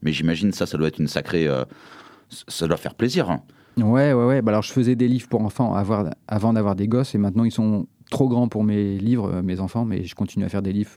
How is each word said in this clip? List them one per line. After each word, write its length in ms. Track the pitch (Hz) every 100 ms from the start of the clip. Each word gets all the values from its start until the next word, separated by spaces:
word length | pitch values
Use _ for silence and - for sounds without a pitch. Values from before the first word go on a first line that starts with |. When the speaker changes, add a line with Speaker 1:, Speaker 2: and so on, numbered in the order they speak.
Speaker 1:
mais 100 | 76
j'imagine 400 | 76 80 82 101
ça, 140 | - 90
ça 100 | 76
doit 120 | 80
être 100 | -
une 100 | 76
sacrée, 400 | - - 85 78
euh, 160 | 65 64 - - - - - _
c-, 160 | - -
ça 200 | - 82
doit 80 | 123
faire 180 | -
plaisir, 360 | - 120 170 98
hein. 100 | 80 - _ _ -
Speaker 2:
Ouais, 340 | 107 127 143
ouais, 140 | 123 120
ouais. 160 | 135
Bah 100 | 110
alors, 100 | 107
je 100 | -
faisais 240 | 131 120 120
des 120 | 123
livres 200 | 127 -
pour 120 | 113
enfants 340 | 107 - 117
avoir, 360 | 95 101 107 90 - -
avant 240 | 104 113
d'avoir 240 | 113 101 98
des 120 | 101
gosses, 260 | 123 135
et 40 | 107
maintenant, 260 | 101 95
ils 80 | 113
sont 340 | - 110 104 - _ -
trop 180 | - 135
grands 200 | 120 120
pour 160 | 107
mes 340 | 107 104 101 98
livres, 380 | 107 123 98 92
euh, 60 |
mes 180 | 92 92
enfants, 260 | 95 117 117
mais 180 | 95
je 100 | 90
continue 300 | - 101 104
à 60 | 92
faire 100 | 101
des 120 | 95
livres 180 | 101 101